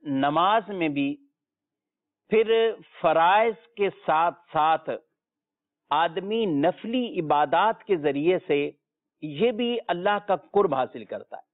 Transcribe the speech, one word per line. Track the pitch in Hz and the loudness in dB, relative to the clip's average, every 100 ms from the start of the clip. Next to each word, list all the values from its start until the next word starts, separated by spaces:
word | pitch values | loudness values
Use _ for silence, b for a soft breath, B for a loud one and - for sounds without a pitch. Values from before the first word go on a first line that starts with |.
نماز | - 135 143 151 180 220 190 | -4 -2 0 0 2 2 -2
میں | 196 165 | -4 -4
بھی | 139 139 143 _ _ _ _ _ _ _ _ _ _ _ | -2 -4 -6 _ _ _ _ _ _ _ _ _ _ _
پھر | 214 220 226 226 208 - - | 0 2 2 2 -2 -14 -2
فرائض | 175 160 165 202 233 214 _ - | 2 4 4 4 2 -2 _ -4
کے | 202 - - | -4 -4 -2
ساتھ | 156 139 135 _ | 0 0 -2 _
ساتھ | 156 156 160 - 117 _ _ _ _ _ _ _ _ _ | 0 2 0 -2 -10 _ _ _ _ _ _ _ _ _
آدمی | 143 170 156 190 220 214 | 0 0 -2 -4 -2 0
نفلی | 147 156 - 214 247 240 196 | 0 0 -2 -4 -4 -4 -6
عبادات | 156 147 147 165 202 220 | -2 0 2 2 0 -2
کے | - 185 | -2 -2
ذریعے | 147 143 156 180 - | 0 0 0 0 0
سے | 147 147 - _ _ _ _ | -2 -2 -8 _ _ _ _
یہ | 156 143 226 | -12 -2 -2
بھی | 220 240 240 - | 0 -2 -4 -4
اللہ | 175 180 202 196 | -4 -2 -2 -2
کا | 185 | -4
قرب | - 202 196 135 | -2 0 2 2
حاصل | 123 123 107 | -2 -6 -12
کرتا | 104 - - | -12 -12 -20
ہے۔ | - | -20